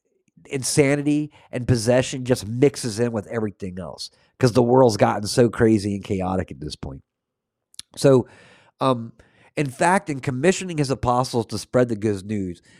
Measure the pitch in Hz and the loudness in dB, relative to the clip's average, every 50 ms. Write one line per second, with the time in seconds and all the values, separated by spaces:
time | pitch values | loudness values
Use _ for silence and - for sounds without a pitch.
0 | _ _ _ _ _ _ _ _ _ - 139 135 120 - - 156 143 135 143 147 | _ _ _ _ _ _ _ _ _ -10 -8 -6 -6 -2 2 2 4 4 2 0
1 | 143 147 147 147 151 147 _ _ _ _ - 123 120 - 127 117 107 120 123 131 | 0 0 0 -2 -2 -6 _ _ _ _ -8 -6 -2 0 0 0 2 2 2 2
2 | 127 - - 131 127 120 127 - 98 101 117 123 139 143 - - - 123 101 107 | 2 0 -4 -6 -2 -2 -2 -2 -2 -6 -2 2 2 2 2 0 -8 -8 -4 -4
3 | 120 120 117 110 95 - 120 117 110 104 95 - 101 92 90 92 87 73 - - | -4 -2 -2 -4 -6 -6 -6 -6 -4 -6 -6 -8 -12 -12 -10 -10 -12 -14 -14 -14
4 | - - _ _ _ _ _ - - 123 98 127 120 120 123 131 131 117 107 104 | -16 -16 _ _ _ _ _ 0 0 2 4 4 2 4 6 6 6 6 4 4
5 | 120 117 110 101 104 98 - - 120 117 - - 120 110 113 104 92 104 101 98 | 2 0 0 -2 -4 -2 2 4 4 4 4 2 2 4 4 4 2 0 -4 -4
6 | 95 - 104 92 92 90 95 92 92 - - 65 76 73 - - - 76 69 67 | -4 -4 -4 -4 -2 -2 -2 -2 -4 -6 -8 -12 -12 -12 -12 -12 -12 -14 -14 -14
7 | _ _ _ _ _ _ _ _ _ _ _ _ _ _ _ - - _ - - | _ _ _ _ _ _ _ _ _ _ _ _ _ _ _ -20 -20 _ -6 2
8 | - 143 135 127 107 - - - - - _ _ _ _ _ - 135 135 127 117 | 4 6 6 6 4 0 -8 -20 -20 -20 _ _ _ _ _ -2 0 0 0 0
9 | 117 117 - _ _ _ _ _ _ _ - - 151 135 120 - 175 170 185 202 | -4 -12 -16 _ _ _ _ _ _ _ -6 -6 -6 -4 -2 0 0 2 2 2
10 | - - 147 131 - 143 127 127 139 185 190 - 190 185 170 151 143 127 135 107 | 0 -2 -8 -6 -6 -6 -4 0 2 2 2 0 -2 -6 -2 -2 -2 -2 -2 -2
11 | - 123 120 123 131 127 - 120 110 - 113 101 - - - 123 127 120 113 101 | 0 0 2 2 0 0 0 -4 -4 -2 -6 -10 -6 -2 2 2 2 2 0 -2
12 | 104 110 101 95 92 101 110 101 95 90 87 - _ _ _ _ | -2 -2 -2 -4 -4 -6 -6 -4 -4 -6 -8 -12 _ _ _ _